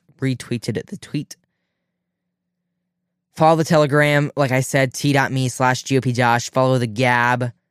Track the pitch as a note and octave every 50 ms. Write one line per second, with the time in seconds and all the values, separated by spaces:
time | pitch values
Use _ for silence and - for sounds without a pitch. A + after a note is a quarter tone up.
0 | _ _ _ - C3 C3+ B2+ A#2+ - - A#2+ A#2+ - - A2 - - - - -
1 | - - - D3+ C#3+ - - _ _ _ _ _ _ _ _ _ _ _ _ _
2 | _ _ _ _ _ _ _ _ _ _ _ _ _ _ _ _ _ _ _ _
3 | _ _ _ _ _ _ _ - D#3 D#3+ E3 D#3+ D#3+ - E3+ D3+ D3+ C#3 C3+ D3
4 | D3 D3 D3 D3 D3 C#3+ - - C#3+ C3 C3 C3 B2+ - - C#3 C3+ B2+ - -
5 | - C#3 C#3 C#3 C3+ F2+ B2+ C3+ C3 B2+ - - C3 B2+ B2+ - - - C3+ C3
6 | B2 C3 A#2 A#2 B2+ A#2+ A#2+ A#2+ - - - C3 C3 C3 C3 B2+ B2 A#2 G#2 G#2
7 | C3 B2 B2 A#2+ A#2+ A#2+ B2 B2 B2 A#2+ - _ _ _